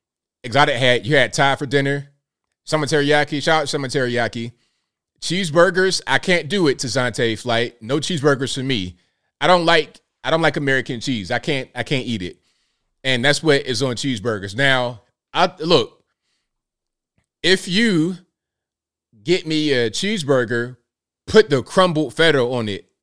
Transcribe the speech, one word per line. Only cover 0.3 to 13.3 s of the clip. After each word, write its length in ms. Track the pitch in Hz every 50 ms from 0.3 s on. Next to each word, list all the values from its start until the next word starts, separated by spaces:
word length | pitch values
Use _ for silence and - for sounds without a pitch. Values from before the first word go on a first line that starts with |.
| _ _
Exotic 320 | - 117 110 139 147 151 131
had, 320 | 117 131 123 123 117 92
you 100 | 123 151
had 160 | 139 120 104
Thai 240 | - - 139 139 135
for 100 | - 151
dinner. 440 | 113 139 139 139 139 143 143 139 - _ _ _ _ _ _ _ _ _ _ _
Summer 220 | - 156 156 147
teriyaki, 560 | 131 160 147 143 143 147 147 143 - 156 143
shout 160 | - 165 160 160
out 20 |
to 40 | 147 135
summer 200 | - 143 135 127
teriyaki. 640 | - - - 123 131 127 113 107 - 120 117 120 - _ _ _ _ _ _ _ _ _ _ _ _ -
Cheeseburgers, 800 | - - 165 190 196 156 143 170 175 190 180 185 185 190 - - -
I 120 | - 135 131
can't 300 | - 190 180 170 151 139
do 200 | 202 202 170 139
it, 100 | - -
Tazante 580 | - 117 101 131 123 123 107 135 120 113 110
Flight. 460 | - - 120 113 117 120 117 - _
No 140 | 107 110 139
cheeseburgers 580 | 160 - - 185 143 135 151 139 123 135 - -
for 80 | 135
me. 360 | 127 135 131 101 90 90 87 _ _ _ _ _ _ _ _ -
I 60 | 139
don't 180 | 165 180 175 165
like, 360 | 165 165 160 147 - _ - _ _ _ _
I 80 | - 131
don't 120 | 156 165
like 140 | 165 151 -
American 440 | 160 143 139 135 131 - - 127 113
cheese. 300 | - 143 127 107 92 85
I 80 | 120 120
can't, 300 | - 170 143 131 127 - -
I 80 | 123
can't 240 | 117 - 151 127 110
eat 160 | 120 117 98
it. 160 | 90 85 - _ _ _ _ _ _ _ _ _ _ _ _ _ -
And 200 | 135 127 120 123
that's 180 | 143